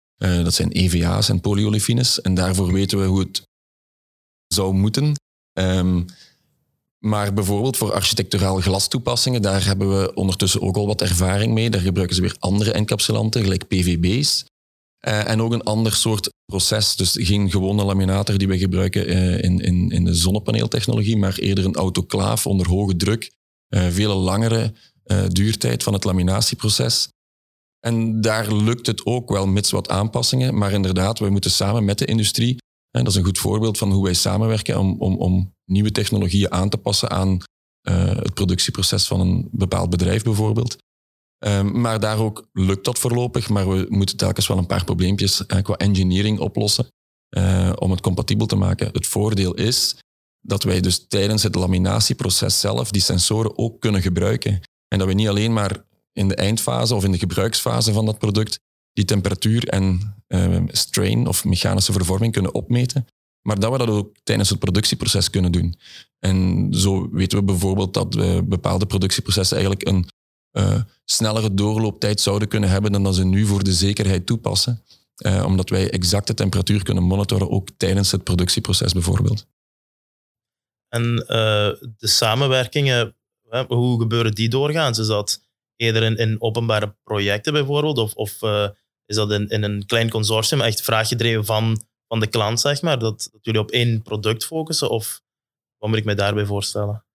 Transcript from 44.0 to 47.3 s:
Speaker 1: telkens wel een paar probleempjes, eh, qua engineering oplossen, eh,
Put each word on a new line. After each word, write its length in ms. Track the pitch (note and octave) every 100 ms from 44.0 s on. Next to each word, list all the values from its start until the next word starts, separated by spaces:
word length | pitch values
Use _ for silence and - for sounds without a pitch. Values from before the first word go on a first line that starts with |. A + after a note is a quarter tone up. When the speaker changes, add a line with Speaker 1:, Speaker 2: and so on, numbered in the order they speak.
| F#2+ -
Speaker 1:
telkens 300 | F#2+ F#2 -
wel 100 | F2+
een 80 | F2
paar 180 | -
probleempjes, 640 | F2+ F2 F2+ G2 G2+ - -
eh, 160 | F#2
qua 140 | F#2+ G2
engineering 640 | G2+ F#2+ F#2 F2+ G#2+ G#2
oplossen, 480 | - - G#2 - - _ _ _
eh, 440 | _